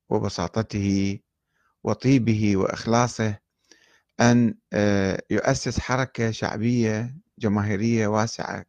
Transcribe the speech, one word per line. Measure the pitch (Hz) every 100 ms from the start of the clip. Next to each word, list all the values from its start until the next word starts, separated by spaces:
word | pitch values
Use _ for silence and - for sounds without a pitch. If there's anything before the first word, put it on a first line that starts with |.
| _
وبساطته | 110 104 - 87 113 110 107 98 98 98 101 - _ _ _ _ _
وطيبه | 107 107 127 135 113 107 107 98
وإخلاصه | 98 - - 117 120 - 110 104 _ _ _ _ _ _ _ -
أن، | 120 120 117 - _
آه، | 104 104 101 98 90 -
يؤسس | 104 - 135 135 120
حركة | - 127 131 - 113
شعبية | 107 92 - 113 123 113 107 120 143 _ -
جماهيرية | 113 104 104 98 113 117 104
واسعة | 107 113 - - -